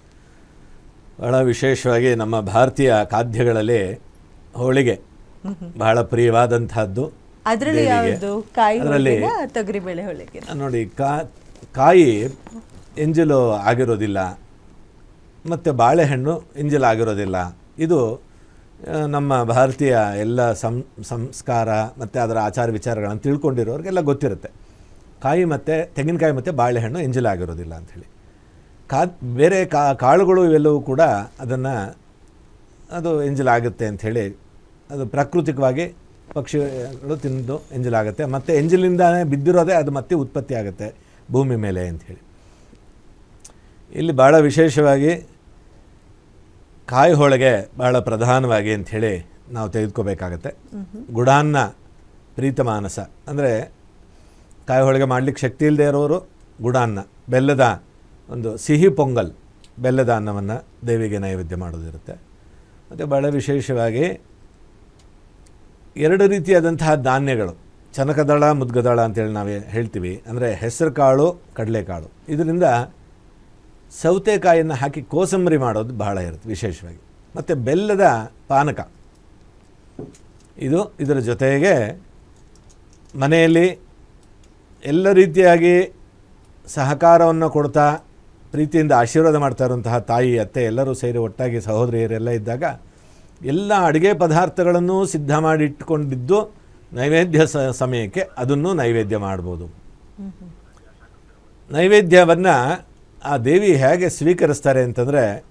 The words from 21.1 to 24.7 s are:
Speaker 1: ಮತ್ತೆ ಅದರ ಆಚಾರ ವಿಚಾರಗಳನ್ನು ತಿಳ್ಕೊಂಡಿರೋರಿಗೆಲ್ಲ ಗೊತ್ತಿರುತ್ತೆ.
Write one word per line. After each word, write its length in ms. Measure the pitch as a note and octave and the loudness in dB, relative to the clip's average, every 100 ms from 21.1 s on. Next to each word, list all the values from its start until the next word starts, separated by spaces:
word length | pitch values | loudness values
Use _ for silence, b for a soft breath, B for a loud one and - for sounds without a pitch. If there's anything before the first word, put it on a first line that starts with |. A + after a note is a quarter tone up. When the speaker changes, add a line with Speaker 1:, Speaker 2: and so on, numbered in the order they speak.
| A#2+ B2+ - - A#2 A2+ A2 G#2+ - | -10 -10 -10 -6 -4 -2 -2 -4 -8
Speaker 1:
ಮತ್ತೆ 220 | A2 C3 | -10 -6
ಅದರ 180 | A2+ A2+ | -4 -2
ಆಚಾರ 320 | G#2+ B2+ A#2 | -2 -2 -4
ವಿಚಾರಗಳನ್ನು 480 | G#2+ A#2+ A2 G#2 G#2 | -4 -6 -6 -6 -6
ತಿಳ್ಕೊಂಡಿರೋರಿಗೆಲ್ಲ 800 | C#3 C#3+ D3 B2 A2 C#3 F#3 F#3 | -4 -2 -2 -2 -4 -6 -4 -2
ಗೊತ್ತಿರುತ್ತೆ. 480 | D3 C#3+ C3+ F#2+ - - b | -2 -2 -4 -6 -12 -20 b